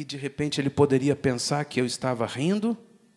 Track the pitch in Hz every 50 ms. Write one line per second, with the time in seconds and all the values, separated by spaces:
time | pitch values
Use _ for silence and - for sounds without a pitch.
0 | 151 131 139 139 139 139 - - 147 147 - - 139 139 - - 147 139 135 131
1 | 131 143 135 - - 139 123 120 - - 143 147 147 - - 123 127 120 - -
2 | - 131 127 113 120 123 - 123 143 175 202 214 202 233 226 - - - _ _
3 | _ _ _